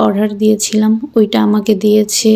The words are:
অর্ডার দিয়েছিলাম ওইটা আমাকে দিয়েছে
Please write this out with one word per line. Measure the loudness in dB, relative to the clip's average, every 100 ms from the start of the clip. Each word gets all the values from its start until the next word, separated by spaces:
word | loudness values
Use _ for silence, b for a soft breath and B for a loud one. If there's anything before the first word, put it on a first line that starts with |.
| 0
অর্ডার | 0 -4 -2
দিয়েছিলাম | 0 0 -2 0 0 0 -2 0
ওইটা | 0 0 0
আমাকে | 0 0 0
দিয়েছে | 2 0 0 -2 0